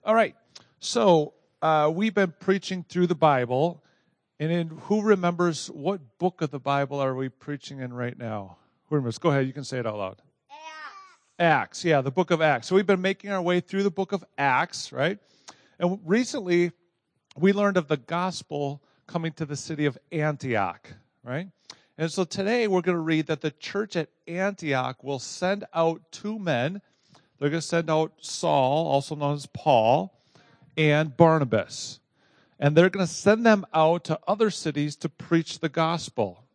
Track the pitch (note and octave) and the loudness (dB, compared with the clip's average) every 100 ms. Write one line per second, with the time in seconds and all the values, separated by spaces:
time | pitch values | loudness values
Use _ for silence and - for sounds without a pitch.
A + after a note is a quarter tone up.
0 | - A3+ F#3 - _ - _ _ - A#3+ | 2 2 2 -2 _ -20 _ _ -4 2
1 | G#3 E3 D3 _ _ _ D#3+ D#3 D3+ E3 | 6 6 2 _ _ _ 2 4 2 2
2 | A3 G3+ F#3 - - G3 - F#3 - F3+ | 0 2 0 -2 0 0 -2 -10 -6 0
3 | F3 E3 D#3+ C3+ A#2+ B2+ E3 D#3+ _ _ | 0 4 4 4 2 0 0 -4 _ _
4 | _ _ _ _ D3+ E3+ E3 D#3+ - G#3+ | _ _ _ _ -2 -2 -4 -10 -2 0
5 | G#3+ G3 F3 E3+ F3 D3+ - D#3 D3+ G3 | 4 4 2 2 0 0 -10 -6 -6 -6
6 | C3 _ F3+ - D3+ C3+ C3 C#3 C3+ C#3+ | -10 _ -4 -2 -6 -4 -2 0 0 -2
7 | C3+ C3 C3 _ - C#3+ - C#3 B2+ B2 | -2 -2 -6 _ -12 -12 -10 -12 -10 -6
8 | B2 - A#2 G#2+ G2 E2+ _ _ _ D3+ | -6 -6 -8 -8 -10 -18 _ _ _ -2
9 | B2 A2 E3+ C#3 C3 C#3+ C3+ C3 A2+ G#2+ | -2 -2 0 2 0 -6 -8 -6 -6 -6
10 | F#2+ G2 _ _ _ D4 D#4 D#4 D4 C#4+ | -8 -10 _ _ _ -18 -16 -16 -18 -20
11 | - _ _ - E3+ D3 G#2 - F3 D3 | -20 _ _ -2 2 2 0 -6 0 0
12 | C3+ C3+ F3 E3 D#3 B2+ - F#3+ G3+ F#3+ | 0 -2 0 2 2 0 2 0 2 2
13 | F#3 F#3+ G3+ G3 F3 F3+ E3+ G3 G3 F3+ | 0 -4 -6 -4 0 0 0 -2 -2 -2
14 | F#3+ G3 - - C#3 C3 F3 - - B2 | -6 -6 -8 -2 2 2 0 -6 -12 -4
15 | D3+ G#3 _ _ - _ _ _ F3 G3 | -2 -4 _ _ -20 _ _ _ -4 -4
16 | D#3+ G#3+ B3+ C#4+ F3+ F3 F3 - _ _ | 0 0 0 -6 0 2 2 -4 _ _
17 | _ _ _ - F3+ G3+ G3+ F#3 D3 D3+ | _ _ _ 0 2 4 2 2 0 -4
18 | A#2+ E3+ F#3 F3 - D3 C#3+ C#3+ _ _ | -2 -4 -4 -6 -8 -6 -6 -8 _ _
19 | - E3+ E3 - D3 C#3+ - D#3 D3 A#2+ | -8 -6 -6 -6 -8 -8 -8 -2 -2 -2
20 | _ E3 D3+ D3 C3 A2 F#2+ E2+ - - | _ -4 -2 -4 -2 -2 -2 -6 -18 -20
21 | _ _ A#2+ C3 F#3+ _ _ - _ - | _ _ -10 -10 -10 _ _ -20 _ -8
22 | D#3+ F3 F3+ - G3 A#3+ A3 F#3 F3 F3 | -6 -2 -4 -2 -2 0 2 2 0 -2
23 | D#3+ D#3 D3+ D#3 D#3 - - G3+ G#3+ F3+ | 0 0 0 -4 -4 -8 -8 -6 -4 -4
24 | D3+ _ - E3+ G3 G3 D#3+ C3+ B2+ B2+ | -6 _ -12 -4 -4 -4 -2 -2 -2 -8
25 | C3 C#3 - - F3+ G#3 - E3 E3 D#3+ | -8 -8 -8 -4 -2 -2 -4 0 0 0
26 | _ - G#3 A3 F3+ B2+ C3+ G3 _ _ | _ -12 -8 -6 -2 0 -2 -4 _ _
27 | _ _ _ _ C#3+ E3 - E3+ D#3+ D#3 | _ _ _ _ -2 -2 -2 -2 0 0
28 | D#3+ _ - - E3 D3 B2+ D3 E3 C#3 | 0 _ -12 -4 0 2 2 0 0 0
29 | - D3 C#3+ D3 C#3 - D#3 B2+ A2 C#3 | -2 -4 -2 -4 -8 -4 4 4 6 4
30 | F#3+ _ _ _ _ _ _ - D#3 D3 | 2 _ _ _ _ _ _ 0 2 4
31 | D#3 B2 E3 D#3+ C3 G#2 - - - - | 0 6 6 6 2 0 -2 -10 -14 -16
32 | _ _ _ _ _ _ C#3+ D3+ F#3 G3 | _ _ _ _ _ _ 4 6 6 4
33 | F3 - G3 A3 A#3 G#3 - D#3+ D#3 E3+ | -4 2 2 4 6 4 2 2 4 2
34 | - D#3 - G#3 A3 - D#3 D3 D3 - | -2 -4 -2 0 0 0 -4 -2 -4 -4
35 | D#3+ _ - E3 D#3+ - E3 E3 D#3+ E3 | -10 _ 0 0 0 -6 -4 -2 -2 -2
36 | - - G2+ - _ | -6 -4 -4 -4 _